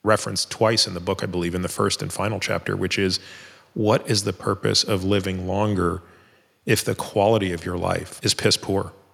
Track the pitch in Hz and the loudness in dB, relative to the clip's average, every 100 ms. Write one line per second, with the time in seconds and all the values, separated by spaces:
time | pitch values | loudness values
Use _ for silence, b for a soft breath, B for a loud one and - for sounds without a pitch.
0 | 101 90 - 98 - - 110 113 - 90 | 4 2 2 -4 -4 2 2 4 0 -2
1 | 90 95 95 90 87 90 90 - 101 - | -4 -2 -2 -2 -2 -2 -4 0 0 0
2 | 98 - 98 101 - 98 - 98 95 - | -4 -4 -2 -2 -2 -2 -2 -2 0 2
3 | 95 90 B B B B B - 104 117 | 2 0 B B B B B -2 2 2
4 | - 107 101 95 - 98 107 104 - 98 | 2 0 0 -4 -4 -2 0 0 0 0
5 | 92 101 95 92 90 98 107 98 87 87 | 2 0 0 -4 -2 0 2 2 2 0
6 | b b b b b b - 113 - 104 | b b b b b b 0 0 2 -4
7 | - 107 101 113 95 85 87 90 90 87 | -2 2 4 4 2 -2 -4 -2 -2 -2
8 | 92 - 107 - 107 - - 98 95 - | -4 -4 -2 2 2 2 0 -2 -2 -12
9 | _ | _